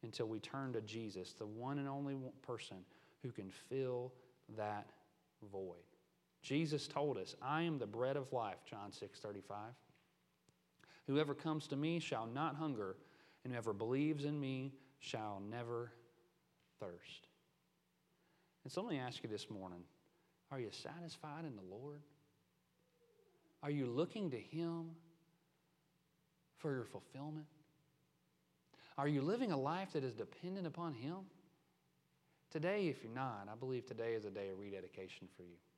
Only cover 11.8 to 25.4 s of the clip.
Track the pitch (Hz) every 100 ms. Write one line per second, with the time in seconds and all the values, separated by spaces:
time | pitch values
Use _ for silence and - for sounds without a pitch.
11.8 | 151 170 165 127 113 123 156 151 160 127
12.8 | 98 95 - - - - 127 123 110 101
13.8 | 110 131 151 151 143 147 135 131 135 135
14.8 | - - - 117 107 101 101 117 117 120
15.8 | 120 - - - - _ _ _ _ _
16.8 | 101 87 - - - _ _ _ _ _
17.8 | _ _ _ _ _ _ _ _ 139 151
18.8 | 226 151 127 120 120 104 - 107 92 87
19.8 | 87 - _ _ _ _ _ 139 113 -
20.8 | - 160 170 - 156 147 165 110 92 101
21.8 | 139 147 147 - _ _ _ _ _ _
22.8 | _ _ - _ - - - _ 147 147
23.8 | 127 120 175 220 190 120 101 156 170 165
24.8 | 165 165 - - _ _